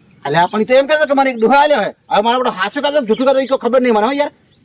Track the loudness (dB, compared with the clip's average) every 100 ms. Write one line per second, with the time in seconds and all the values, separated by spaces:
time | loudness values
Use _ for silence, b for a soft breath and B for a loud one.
0 | _ _ -4 -2 0 -2 2 2 2 0
1 | 2 0 0 0 2 4 4 2 -2 -8
2 | -4 -2 0 0 -2 -4 -6 -2 -2 -2
3 | -2 0 2 0 0 -2 0 0 2 0
4 | 0 -2 -4 _ _ -20